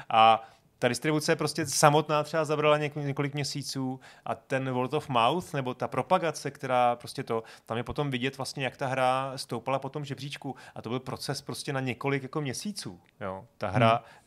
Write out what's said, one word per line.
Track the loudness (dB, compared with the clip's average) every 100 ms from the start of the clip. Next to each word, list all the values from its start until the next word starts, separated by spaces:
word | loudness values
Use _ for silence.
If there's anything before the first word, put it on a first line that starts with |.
| 0
A | 6 8 6 2 -20 _ -2
ta | 0
distribuce | 0 0 0 2 0
prostě | 0 -2 -2
samotná | 6 6 6 4 0
třeba | 0 -2 0
zabrala | 2 4 4
něk-, | 2 -4 -4
několik | -2 -4
měsíců | -4 -4 -6 -6 -4 -4 -6 -12 -14 -8
a | -8
ten | -4 -4 -2
word | -2 0
of | -2 0
mouth, | 4 4 4 -2
nebo | -4 -4
ta | -4 -4
propagace, | -2 2 2 2 -4 -8
která | -6 0 4 4 2
prostě | -6 -8
to, | -4 -4 -4 -14 -6
tam | -6
je |
potom | -4 -2 -2
vidět | -2 -4 -4
vlastně, | -8 -4
jak | -6 -4
ta | -4
hra | 2 2 2 -2 -8
stoupala | -8 -6 -2 -2
po | -2
tom | -8 -8
žebříčku. | -8 -10 -10 -10 -12 -14 -12
A |
to | -6
byl | -4
proces | -4 -8 -6 -6
prostě | -8 -10 -6
na | -4
několik | -2 -2 -2 -2
jako | -4 -6
měsíců, | -4 -6 -8 -8 -10 -12 _ -10
jo. | -8 -8 -12 -8
Ta | -2
hra, | 4 6 4 -2 -18